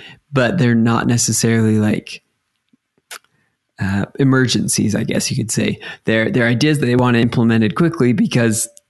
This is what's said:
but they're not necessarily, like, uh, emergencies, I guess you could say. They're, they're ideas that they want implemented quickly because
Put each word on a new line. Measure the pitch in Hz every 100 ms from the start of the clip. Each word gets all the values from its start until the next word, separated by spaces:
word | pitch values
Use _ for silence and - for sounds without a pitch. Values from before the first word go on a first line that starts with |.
| - - _
but | 139 120 104
they're | 120
not | 117 117 117 120
necessarily, | 117 113 110 117 113 110 107
like, | 107 - - - _ _ _ _ _ _ _ _ _ - _ _ _ _ _ -
uh, | 98 101 - -
emergencies, | 135 131 123 - - - 110 110
I |
guess | 110 - -
you | 123
could | 110
say. | - 107 - - -
They're, | - 110 110
they're | 123 117
ideas | 120 151 147
that | 120
they | 123
want | 123 117
implemented | 120 127 113 113 110 -
quickly | 170 165 123
because | 123 226 127 117 104 - - _